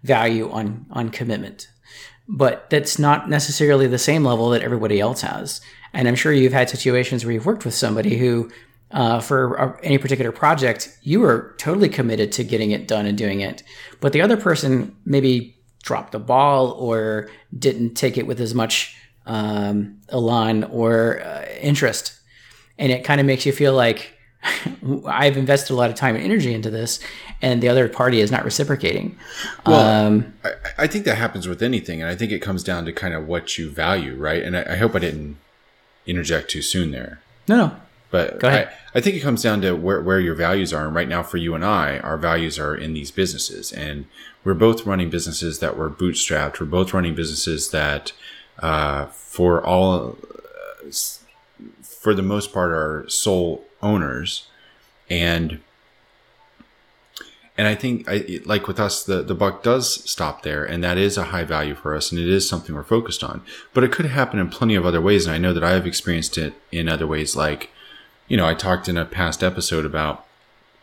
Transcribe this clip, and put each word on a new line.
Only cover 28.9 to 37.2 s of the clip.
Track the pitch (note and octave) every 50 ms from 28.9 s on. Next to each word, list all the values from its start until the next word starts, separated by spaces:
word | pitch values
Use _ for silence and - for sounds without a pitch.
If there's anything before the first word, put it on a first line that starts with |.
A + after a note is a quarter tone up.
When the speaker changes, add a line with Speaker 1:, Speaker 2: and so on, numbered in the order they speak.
| - - - - - - - - - - - - - - -
Speaker 2:
Well, | A2 A2 A2+ A2 A2 A2 G#2+ G#2+
Speaker 1:
Um, | G#2+ G#2+ G#2+ A2 - - - -
Speaker 2:
I, | - - - - - - -
I | C#3+
think | D#3 - G#3 G3+
that | D3+ G#2+ A2
happens | A#2 A2+ - G2+ E2 F2+
with | F2+ E2 A2
anything, | A#2+ C3 G#2+ F2+ - E2+ D#2+ D#2+
and | E2
I | F2+
think | F2+ A#2 G#2 G#2+
it | F2
comes | - G2+ G2 F2+ D#2+
down | - F2+ F2 E2+
to | E2 E2
kind | - - F2+ E2
of | D#2+ D#2
what | D#2 F2 E2+ - - - -
you | E2 D#2
value, | C#2+ D2+ D#2 E2+ G2 F#2+ D#2 C2+ B1+
right? | C2 D2 D2+ D#2+ F2 -
And | - F2+
I, | F2+ - - E2+
I |
hope | F#2 A2 A2+ -
I | F#2+
didn't | E2+ E2+ D2 D2+ D2+ D2 D2 C#2+ _ _ _ _ _ _ _ _ _ _ _ _ _
interject | - F2+ F2+ E2 D2+ E2+ D#2 - -
too | - D#2 C#2+
soon | - - F#2 F2 D#2+
there. | C#2 B1+ A#1+ - - -